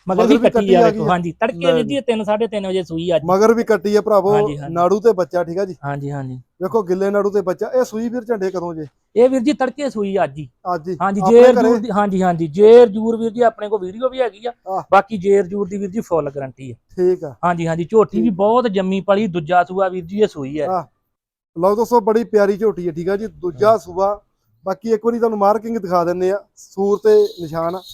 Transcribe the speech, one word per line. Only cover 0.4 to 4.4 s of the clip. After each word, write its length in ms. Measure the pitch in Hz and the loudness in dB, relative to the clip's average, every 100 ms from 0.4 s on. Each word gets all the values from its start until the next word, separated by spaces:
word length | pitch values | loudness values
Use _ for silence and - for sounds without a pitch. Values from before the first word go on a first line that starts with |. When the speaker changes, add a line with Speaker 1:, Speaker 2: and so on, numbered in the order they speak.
Speaker 1:
ਕੱਟੀ 80 | 240 | 4
Speaker 2:
ਕੱਟੀ 240 | 233 202 | 2 4
Speaker 1:
ਆ, 60 | 180 | 4
Speaker 2:
ਆ 40 | |
Speaker 1:
ਵੇਖੋ। 140 | 170 220 | 4 2
Speaker 2:
ਗਈ 100 | 160 | 0
ਆ। 40 | |
Speaker 1:
ਹਾਂਜੀ, 200 | 180 170 | 0 -2
ਤੜਕੇ 260 | 160 240 170 | -4 -4 -2
Speaker 2:
ਲੈ 140 | 170 | 0
Speaker 1:
ਵੀਰ 100 | 247 | 0
Speaker 2:
ਜੀ। 120 | 226 | 0
Speaker 1:
ਜੀ 60 | 277 | -4
ਤਿੰਨ, 240 | - 220 | -2 -2
ਸਾਢੇ 220 | 208 214 226 | -2 -2 -4
ਤਿੰਨ 200 | 208 196 | -6 -4
ਵਜੇ 160 | 190 | -4
ਸੂਈ 340 | 170 165 175 165 | -4 -6 -2 -2
ਅੱਜ। 60 | |
Speaker 2:
ਮਗਰ 300 | 160 190 220 | 2 2 2
ਵੀ 100 | 226 | 2
ਕੱਟੀ 300 | 226 208 202 208 | 0 -2 0 0
ਆ 40 | |
ਭਰਾਵੋ, 340 | 208 208 185 | 2 2 2
Speaker 1:
ਹਾਂਜੀ, 240 | 208 | 2